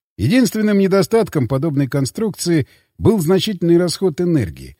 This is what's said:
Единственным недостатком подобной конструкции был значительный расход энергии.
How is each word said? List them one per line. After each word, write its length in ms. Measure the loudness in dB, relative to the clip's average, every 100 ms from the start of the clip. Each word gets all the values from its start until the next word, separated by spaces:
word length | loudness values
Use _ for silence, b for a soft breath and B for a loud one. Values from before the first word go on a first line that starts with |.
| _ -4
Единственным 640 | 0 2 2 0 0 2
недостатком 680 | 2 2 2 0 0 -2 -2
подобной 400 | -2 -2 -2 -2
конструкции 800 | -2 -4 -4 -6 -4 -2 0 -2 b b b
был 220 | 0 2
значительный 580 | 2 0 0 -2 2 2
расход 420 | 2 -2 -4 -2
энергии. 580 | 0 0 -2 -6 -18 -20